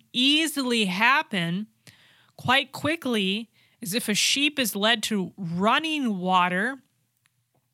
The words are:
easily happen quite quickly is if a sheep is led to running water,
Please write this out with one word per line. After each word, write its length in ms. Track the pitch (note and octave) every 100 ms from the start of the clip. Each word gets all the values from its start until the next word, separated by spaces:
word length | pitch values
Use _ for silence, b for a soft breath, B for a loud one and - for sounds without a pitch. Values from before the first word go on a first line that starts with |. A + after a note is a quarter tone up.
| _
easily 720 | - C4+ D4+ D#4+ C#4+ B3 A#3
happen 840 | G3 F3+ A#3 C#4+ D#4 G3 E3+ F3+ G#3+ _ b b b b b b
quite 360 | - C4 C#4+
quickly 760 | - C#4+ E4 C4 A3 F#3+ G#3 A#3 b b b
is 140 | G#3
if 160 | A3 -
a 40 |
sheep 440 | G3 - C4+ D4 D4
is 180 | A#3 G3
led 260 | G#3+ A#3
to 300 | - G#3 F3 -
running 800 | F3 F3 G#3+ C4+ D#4+ D4+ B3 F#3+
water, 600 | F3+ F#3 F3+ F3+ A3+ C4+ _ _ _ _ _ _ _ _ _